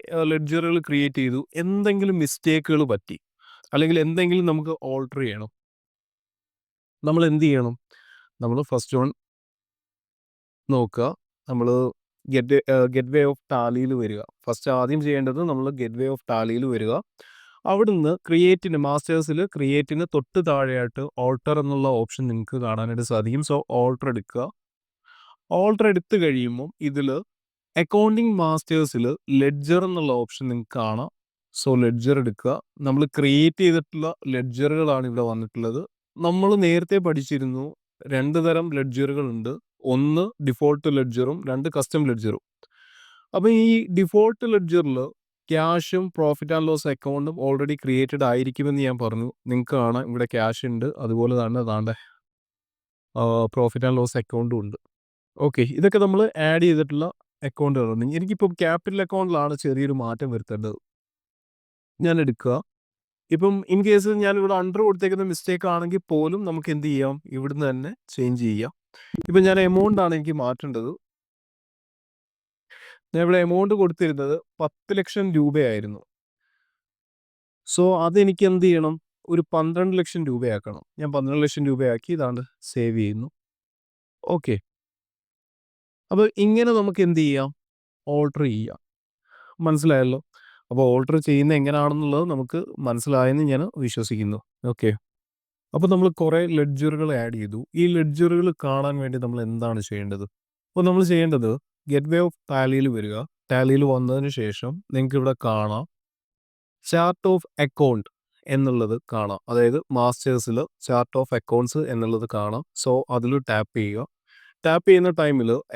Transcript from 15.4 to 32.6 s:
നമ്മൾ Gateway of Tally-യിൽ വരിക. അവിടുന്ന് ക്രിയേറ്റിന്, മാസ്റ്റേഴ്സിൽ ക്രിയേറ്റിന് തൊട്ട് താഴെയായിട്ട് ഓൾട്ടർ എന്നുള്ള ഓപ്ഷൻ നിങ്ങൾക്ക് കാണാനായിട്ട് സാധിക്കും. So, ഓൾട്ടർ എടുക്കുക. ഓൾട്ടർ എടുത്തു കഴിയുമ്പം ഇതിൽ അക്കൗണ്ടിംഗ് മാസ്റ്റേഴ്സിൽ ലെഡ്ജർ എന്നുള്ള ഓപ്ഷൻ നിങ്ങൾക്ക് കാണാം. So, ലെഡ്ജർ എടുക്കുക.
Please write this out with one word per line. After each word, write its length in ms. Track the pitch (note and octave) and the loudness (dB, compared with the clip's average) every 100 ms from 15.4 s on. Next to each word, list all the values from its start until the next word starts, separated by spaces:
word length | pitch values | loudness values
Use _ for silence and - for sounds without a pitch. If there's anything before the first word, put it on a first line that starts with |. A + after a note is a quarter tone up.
| E3+ | -4
നമ്മൾ 180 | C3 C3+ C#3 | -2 -4 -4
Gateway 280 | A#2 A#2 C3 | -6 -4 -4
of 80 | C3+ - | -4 -4
Tally-യിൽ 340 | A#2 A2+ A#2 C3 | -2 0 -2 -2
വരിക. 260 | A#2 G#2+ C#3 - _ - - - _ | -2 -2 -4 -6 _ -20 -20 -20 _
അവിടുന്ന് 520 | - G3 G#3+ F#3+ D3+ F3+ - | -2 0 2 2 0 -2 0
ക്രിയേറ്റിന്, 480 | E3 F3+ F#3 F#3+ D#3 | 4 4 4 0 -2
മാസ്റ്റേഴ്സിൽ 600 | C#3+ D3 - D#3+ D#3 D#3 G3 | 0 -2 -2 -2 -2 -4 -4
ക്രിയേറ്റിന് 580 | D#3 C3+ C#3+ C#3 D#3 E3+ | -4 -2 0 -2 -4 -2
തൊട്ട് 260 | D3 C3 F#3+ E3 | -2 -2 -2 0
താഴെയായിട്ട് 560 | C#3 C3+ B2+ B2 - C#3+ - | 0 0 -2 -4 -6 -10 -4
ഓൾട്ടർ 400 | B2+ C3 - D3+ | -2 -2 -2 -2
എന്നുള്ള 300 | C#3 C#3 C3+ | 0 0 0
ഓപ്ഷൻ 340 | B2 A2+ - B2+ | 0 -2 -4 -4
നിങ്ങൾക്ക് 280 | A2+ A2 C3 | -4 -6 -6
കാണാനായിട്ട് 460 | A#2+ A2 A2+ A#2 | -4 -4 -4 -4
സാധിക്കും. 400 | A#2 A2+ G#2+ C3+ D3+ | -2 -2 0 -2 -2
So, 60 | C#3+ - | -2 -2
ഓൾട്ടർ 380 | B2 B2 B2+ C#3 | 0 0 0 -4
എടുക്കുക. 360 | A#2 G2 A#2+ C#3 - _ _ _ _ _ - - _ _ | -4 -6 -8 -8 -10 _ _ _ _ _ -20 -20 _ _
ഓൾട്ടർ 360 | F3 G3+ G#3+ A3 | 0 2 4 4
എടുത്തു 300 | F#3 - G#3 | 2 2 2
കഴിയുമ്പം 540 | E3 C3 A#2+ A#2+ D3+ - | 2 2 -2 -4 -10 -6
ഇതിൽ 280 | D3 C#3 C3+ C#3 G#3+ _ _ _ _ - | -4 -2 -2 -4 -8 _ _ _ _ -2
അക്കൗണ്ടിംഗ് 580 | E3+ G#3 G#3+ A3 A#3 | 2 4 4 4 2
മാസ്റ്റേഴ്സിൽ 680 | G3+ E3 D#3 - D#3+ D3 B2 A#2+ D#3 - | 2 2 0 0 0 0 0 -2 -2 0
ലെഡ്ജർ 520 | C3+ C#3 C#3+ C#3+ F3 | 2 2 0 2 2
എന്നുള്ള 280 | F#3 F3+ D3 | 2 -2 -2
ഓപ്ഷൻ 320 | B2 A#2 - C3 | -2 -4 -6 -6
നിങ്ങൾക്ക് 300 | A#2+ A2 C3 | -6 -6 -4
കാണാം. 320 | A2 A2 D3 - _ _ _ | -4 -4 -6 -14 _ _ _
So, 160 | - - B2+ | -6 2 4
ലെഡ്ജർ 360 | A#2+ A#2 A#2+ C#3 | 4 2 2 2
എടുക്കുക. 360 | A#2+ G#2 - B2+ | 0 -4 -4 -4